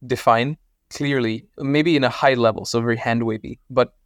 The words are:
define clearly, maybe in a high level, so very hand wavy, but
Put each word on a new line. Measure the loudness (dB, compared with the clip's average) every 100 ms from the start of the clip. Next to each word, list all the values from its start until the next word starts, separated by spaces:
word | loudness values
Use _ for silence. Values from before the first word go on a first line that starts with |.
| -8
define | -2 2 2 0 -6 _ _ _
clearly, | -6 -2 0 -2 -4 -10 -8
maybe | -2 0 2 2
in |
a | 0
high | 2 2 4
level, | 2 0 -4
so | -2
very | 0 -2
hand | -2 -2
wavy, | -2 -6 -10 -16 -6
but | -2 -2 _